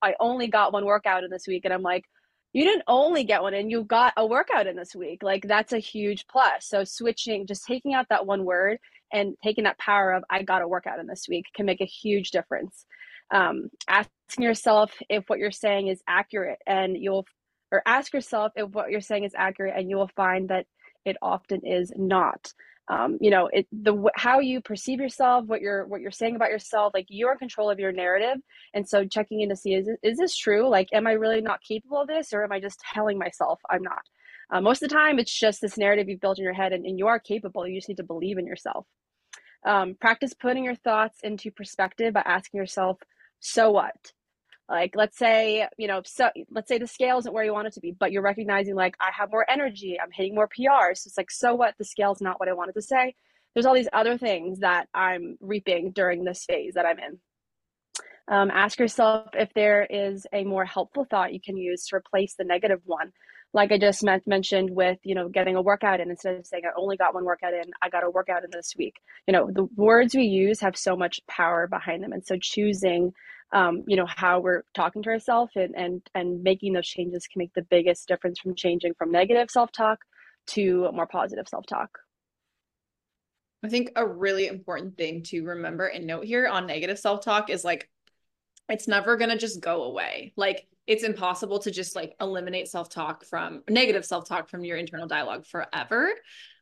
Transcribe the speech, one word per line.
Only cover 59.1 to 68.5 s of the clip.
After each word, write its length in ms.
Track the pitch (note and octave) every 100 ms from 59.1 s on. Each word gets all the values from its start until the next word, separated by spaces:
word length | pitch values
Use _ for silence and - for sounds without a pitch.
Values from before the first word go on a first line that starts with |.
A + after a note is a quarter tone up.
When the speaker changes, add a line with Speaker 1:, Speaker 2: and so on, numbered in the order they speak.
| A3 A3
Speaker 1:
if 180 | - G#3
there 320 | G#3+ G#3 G#3
is 420 | G3+ G3+ G3 G3 -
a 120 | G#3
more 200 | G3 F#3+
helpful 400 | F#3 F#3+ F3+ C#4+
thought 300 | C4 G3+ F3+
you 60 | F#3
can 160 | G3+ F#3+
use 300 | F3+ F3+ -
to 100 | F#3+
replace 380 | - G3 G3
the 100 | -
negative 360 | F#3 F3+ G#3+ F#3
one. 280 | F3+ E3 F3+ _ _ - _
Like 200 | G#3 G3+
I 60 | G#3
just 240 | G3+ G3
men-, 200 | G#3 F#3+
mentioned 460 | G#3 F#3+ F#3+ G3 F#3+
with, 280 | F#3 F3+ F#3
you 120 | F#3+
know, 140 | F#3 F3
getting 280 | F#3+ F#3 F#3
a 40 |
workout 400 | F#3 G3+ G#3 F#3
in, 100 | F3
instead 260 | F3 F#3+ F#3
of 100 | F3+
saying, 160 | F3+
"I 60 | E3+ E3+
only 200 | F#3+ F#3+
got 160 | F3
one 120 | F3+
workout 280 | F3+ F3 F3+
in, 120 | F3 F3 -
I 80 | F3+
got 140 | F3+
a 60 | F3
workout 340 | F#3 F#3 F3
in 60 | F3